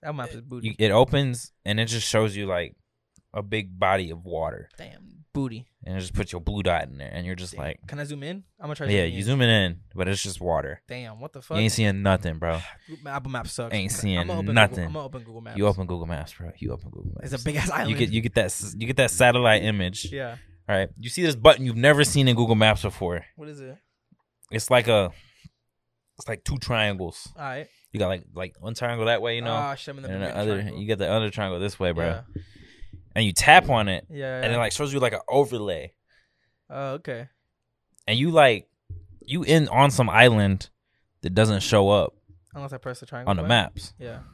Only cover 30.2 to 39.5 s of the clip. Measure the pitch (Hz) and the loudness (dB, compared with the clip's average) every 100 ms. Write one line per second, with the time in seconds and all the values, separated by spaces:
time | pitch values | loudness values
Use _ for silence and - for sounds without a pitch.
30.2 | 95 64 104 101 101 - 104 104 92 107 | -6 -4 -2 -2 -4 -8 -4 -2 0 0
31.2 | 110 101 101 90 101 - 92 85 85 80 | -2 -4 -6 -4 -6 -4 -4 -2 -4 -4
32.2 | - - - - - _ - - - - | -10 -16 -16 -20 -20 _ -18 -18 -8 -2
33.2 | 110 - - 165 139 127 101 92 - 147 | 0 2 8 8 8 0 0 -2 -6 -12
34.2 | 135 131 123 117 113 - 147 139 123 104 | -10 -6 -4 -2 -2 -2 -4 0 0 -2
35.2 | - 127 135 120 104 82 69 _ _ _ | 0 2 2 0 -4 -6 -8 _ _ _
36.2 | _ _ _ _ _ 135 139 139 170 120 | _ _ _ _ _ -12 -10 -10 -10 -12
37.2 | 123 _ _ _ _ _ _ _ - 113 | -12 _ _ _ _ _ _ _ -2 0
38.2 | 151 160 139 110 - _ _ - - - | 2 6 6 6 -2 _ _ -18 -16 -20
39.2 | - 185 160 | -8 -6 4